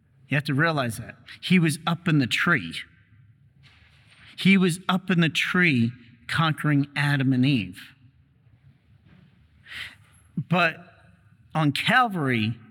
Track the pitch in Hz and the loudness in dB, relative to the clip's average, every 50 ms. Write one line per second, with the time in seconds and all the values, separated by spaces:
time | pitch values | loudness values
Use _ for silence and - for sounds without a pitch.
0 | _ _ _ _ _ _ 131 147 143 - 139 135 165 170 156 143 127 117 107 117 | _ _ _ _ _ _ -4 -4 -2 -2 0 0 0 0 0 -2 -4 -4 -6 -10
1 | 110 - - - _ - - - - - 180 185 165 160 139 - - 170 170 - | -14 -16 -20 -20 _ -20 -20 -16 0 2 4 4 4 2 0 -2 -4 -4 -6 -2
2 | - 175 156 143 123 110 - - - - 170 120 87 82 82 - - - _ _ | -2 0 2 2 2 0 -2 -2 0 0 0 0 -2 -8 -12 -12 -16 -16 _ _
3 | _ _ _ _ - _ _ _ _ _ _ _ _ _ _ _ - _ _ _ | _ _ _ _ -20 _ _ _ _ _ _ _ _ _ _ _ -20 _ _ _
4 | _ _ _ _ - - - - - 185 196 196 185 180 160 - - - 185 185 | _ _ _ _ -20 -20 -14 0 2 4 4 4 4 2 -2 -2 -4 -2 -2 -2
5 | - - 185 170 165 151 - - - - - 185 180 170 139 120 117 120 - - | -2 0 2 2 2 2 0 -2 -2 0 0 2 2 2 2 2 0 0 -2 -8
6 | - - - _ - - - - 165 160 147 - - 151 147 139 143 143 - 147 | -20 -20 -20 _ -12 -6 -2 -2 0 0 -2 -2 -2 0 0 0 0 -2 -4 -4
7 | 143 143 143 139 131 131 131 123 127 143 139 117 92 90 95 - - - - _ | -2 0 0 0 0 0 2 2 2 2 2 0 -2 -6 -12 -18 -20 -20 -20 _
8 | - - _ _ _ _ _ _ _ _ _ _ _ - _ _ _ _ _ _ | -20 -20 _ _ _ _ _ _ _ _ _ _ _ -20 _ _ _ _ _ _
9 | _ - - - - _ _ _ _ _ _ _ _ - - - - - - _ | _ -20 -20 -20 -20 _ _ _ _ _ _ _ _ -20 -16 -16 -16 -16 -18 _
10 | _ _ _ _ _ _ _ - - - 170 180 175 160 156 - - - - _ | _ _ _ _ _ _ _ -10 -4 0 0 2 2 0 -2 -6 -18 -20 -20 _
11 | _ - _ _ _ _ _ _ _ _ - 156 156 143 139 - - - 220 254 | _ -20 _ _ _ _ _ _ _ _ -2 0 0 0 0 0 0 2 4 4
12 | 247 226 190 175 139 131 123 113 107 110 117 - - - | 4 2 -2 -2 -2 0 0 0 0 -2 -4 -8 -14 -20